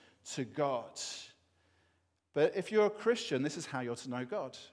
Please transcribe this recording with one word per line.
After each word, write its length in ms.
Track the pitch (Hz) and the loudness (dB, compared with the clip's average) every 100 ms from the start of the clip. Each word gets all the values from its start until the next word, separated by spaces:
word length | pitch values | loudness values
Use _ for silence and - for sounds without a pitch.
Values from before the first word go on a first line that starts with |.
| - _ - | -20 _ -10
to 100 | - | -6
God. 560 | 120 104 143 123 101 - - - - - _ _ _ _ _ _ _ _ _ | -4 0 2 2 -4 -10 -10 -10 -14 -20 _ _ _ _ _ _ _ _ _
But 220 | - - 196 | 4 4 4
if 160 | 180 | 0
you're 140 | 214 208 | 4 4
a 40 | |
Christian, 520 | 208 226 233 - 131 | 4 2 2 2 0
this 140 | 139 165 | 0 -2
is 100 | - | -6
how 140 | 131 | -4
you're 160 | 120 120 | -4 -4
to 140 | 135 | -4
know 140 | 123 | -6
God. 320 | 127 208 131 - - | -4 -4 -6 -10 -16